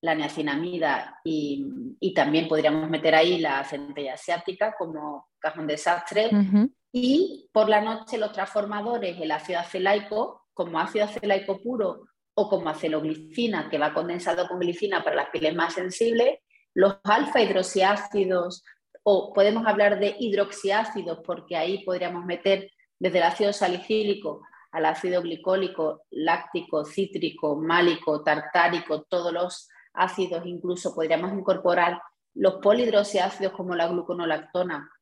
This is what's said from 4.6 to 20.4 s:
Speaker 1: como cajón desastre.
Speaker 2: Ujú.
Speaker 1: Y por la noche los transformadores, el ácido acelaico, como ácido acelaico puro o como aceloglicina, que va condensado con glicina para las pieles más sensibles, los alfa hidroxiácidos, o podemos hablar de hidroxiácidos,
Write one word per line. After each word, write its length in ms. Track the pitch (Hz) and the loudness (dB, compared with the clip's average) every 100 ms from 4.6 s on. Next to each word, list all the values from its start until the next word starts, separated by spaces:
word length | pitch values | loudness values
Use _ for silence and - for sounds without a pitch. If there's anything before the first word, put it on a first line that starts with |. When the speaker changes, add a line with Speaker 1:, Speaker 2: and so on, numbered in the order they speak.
| 214 214 | -4 -2
Speaker 1:
como 520 | 165 156 151 - - _ | -8 -8 -10 -12 -16 _
cajón 260 | - 175 151 | -6 -4 -4
desastre. 600 | 151 - 175 - 202 226 | -2 0 0 0 0 4
Speaker 2:
Ujú. 440 | 208 190 202 247 _ _ | 4 4 4 4 _ _
Speaker 1:
Y 580 | 247 247 285 381 - - | 0 2 4 2 -2 -2
por 160 | 214 214 | 2 4
la 120 | 208 | 4
noche 380 | 214 220 - 240 | 2 -6 -6 -4
los 120 | 214 | -4
transformadores, 880 | 196 196 214 208 208 208 240 190 175 | -4 -4 -2 -2 -4 -2 -2 -4 -4
el 120 | 156 | -4
ácido 280 | 156 - 175 | -4 -4 -6
acelaico, 840 | 175 190 185 208 208 214 226 - _ | -4 -2 2 2 0 -4 -4 -8 _
como 260 | - 170 165 | -6 -2 0
ácido 260 | 170 214 208 | 0 0 -2
acelaico 540 | 233 208 196 196 196 | -2 0 0 0 -6
puro 420 | 233 247 190 - - _ _ - | -4 -2 -2 -4 -14 _ _ 0
o 140 | 202 | 2
como 200 | 185 165 | 2 0
aceloglicina, 1000 | 151 165 156 156 156 - - 233 190 151 | -4 -2 -2 -2 -6 -8 -2 0 0 -2
que 80 | 151 | 0
va 160 | 151 | 0
condensado 540 | 151 175 175 175 170 180 | 0 -4 -4 -2 -2 -2
con 120 | 180 | -2
glicina 440 | 180 175 202 185 | -2 -2 -2 0
para 120 | 165 151 | 0 0
las 140 | 139 | -2
pieles 260 | 160 156 170 | 0 0 2
más 180 | 170 | -2
sensibles, 680 | 185 185 185 233 226 247 302 _ _ _ | -2 -6 0 0 4 4 2 _ _ _
los 240 | - 196 196 202 | 4 4 4 2
alfa 360 | 220 285 285 | 2 4 2
hidroxiácidos, 1200 | 208 185 185 196 190 208 - 208 190 180 175 185 _ _ _ - | 4 2 0 2 4 2 -2 0 2 0 -2 -8 _ _ _ -2
o 300 | - 190 - | 4 4 4
podemos 320 | - 202 220 226 | 4 4 4 2
hablar 340 | 208 208 202 | 4 4 4
de 160 | 202 - | 0 0
hidroxiácidos, 1000 | 240 202 | -2 0